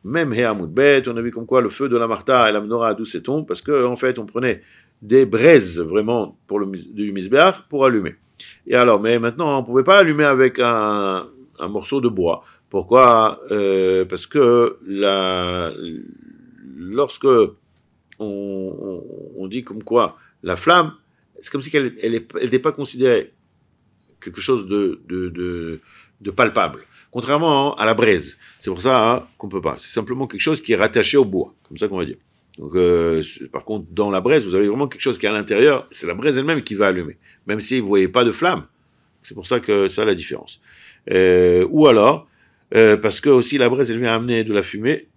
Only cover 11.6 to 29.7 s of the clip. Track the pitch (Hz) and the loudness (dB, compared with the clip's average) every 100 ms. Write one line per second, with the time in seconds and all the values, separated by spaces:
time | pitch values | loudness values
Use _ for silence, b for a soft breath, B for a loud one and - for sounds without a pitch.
11.6 | 87 104 95 139 120 95 85 73 b b | -10 -8 -6 -2 -2 -2 -2 -4 b b
12.6 | _ 98 92 123 123 113 110 - - 104 | _ -8 2 6 6 6 2 -2 -6 -2
13.6 | 98 95 92 95 92 92 - 147 123 120 | 0 0 2 0 -2 -6 -4 2 4 4
14.6 | 117 - 95 98 101 98 92 92 90 90 | 2 -2 -10 -2 0 0 -2 -2 -4 -4
15.6 | 82 - 85 80 - - - - _ _ | -6 -8 -14 -14 -18 -20 -20 -20 _ _
16.6 | 65 67 90 113 143 - 135 120 101 - | -20 -18 -8 -4 -4 0 2 4 2 -2
17.6 | _ _ _ _ _ _ 107 101 101 98 | _ _ _ _ _ _ -10 -10 -10 -10
18.6 | 95 - 98 87 - - - - 95 120 | -10 -10 -12 -14 -16 -20 -18 -14 -10 -10
19.6 | 123 104 110 117 95 b b b 87 87 | -12 -16 -2 0 0 b b b -8 -2
20.6 | - 175 156 - _ _ _ - - 143 | 2 2 2 -8 _ _ _ -20 -10 -10
21.6 | 135 147 123 - 113 113 - - 120 127 | -2 -2 -2 -4 -4 -4 -6 -6 -2 -2
22.6 | 156 147 135 127 127 113 - _ _ _ | -2 -6 -10 0 2 2 -2 _ _ _
23.6 | _ _ _ _ _ _ 98 95 113 123 | _ _ _ _ _ _ -16 -8 -2 -2
24.6 | 95 104 98 - 85 92 90 82 90 87 | 0 -2 -2 -4 -10 -8 -8 -8 -8 -8
25.6 | 82 80 b b b _ 101 95 113 113 | -10 -12 b b b _ -8 0 0 2
26.6 | 85 - _ b b 123 117 147 165 143 | -2 -6 _ b b -10 -4 0 2 2
27.6 | 143 - 110 110 113 90 71 - b b | 0 0 0 2 2 2 -4 -18 b b
28.6 | - 90 117 127 113 127 - _ 101 95 | -10 -4 0 2 2 0 -6 _ -12 -6
29.6 | 80 | -6